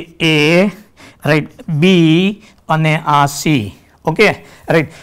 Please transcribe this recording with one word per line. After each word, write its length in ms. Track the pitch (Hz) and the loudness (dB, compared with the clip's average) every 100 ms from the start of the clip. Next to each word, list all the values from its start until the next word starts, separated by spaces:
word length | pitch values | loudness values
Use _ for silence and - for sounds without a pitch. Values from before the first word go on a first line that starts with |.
| - - | -4 -4
એ, 120 | 165 156 147 170 202 - - _ - _ 139 | 0 2 2 2 0 -4 -18 _ -20 _ -2
રાઈટ, 240 | 151 - - - 151 | -2 -2 -12 -8 0
બી 640 | 180 185 165 160 190 208 - _ - | 2 4 4 2 0 -4 -14 _ -6
અને 240 | 160 156 156 156 | -2 0 -2 0
આ 200 | 143 143 | 0 0
સી. 380 | - 165 143 101 - _ _ - | -2 -2 -2 -4 -12 _ _ -6
ઓકે, 220 | 156 208 143 - - - | 0 0 -2 -12 -14 -4
રાઈટ, 300 | 160 160 - | -2 -2 -10